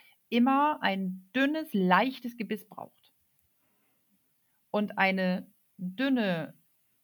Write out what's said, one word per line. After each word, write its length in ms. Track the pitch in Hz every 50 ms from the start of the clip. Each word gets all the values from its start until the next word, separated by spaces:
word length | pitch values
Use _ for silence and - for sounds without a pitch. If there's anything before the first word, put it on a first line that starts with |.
| - _ _ _ _ -
immer 520 | 226 240 240 269 269 277 294 302 302 294
ein 460 | - 196 196 190 190 185 185 - - _ -
dünnes, 340 | 254 269 285 302 320 311 311
leichtes 640 | - 202 185 180 180 185 226 269 262 - - 240 -
Gebiss 300 | - 214 - 220 208 -
braucht. 460 | - - - - - _ _ _ _ _ _ _ _ _ _ _ _ _ _ _ _ _ _ _ _ _ _ _ _ _ _ _ _ _ _ _ _ _ _ _ _
Und 260 | - 208 208 202 - -
eine 520 | 196 190 190 190 185 185 180 190 - - _ _ _ _ _
dünne, 760 | - 185 180 185 - 262 277 269 247 214 190 175 165 151 - - _ _ _ _ _ _ _ _ _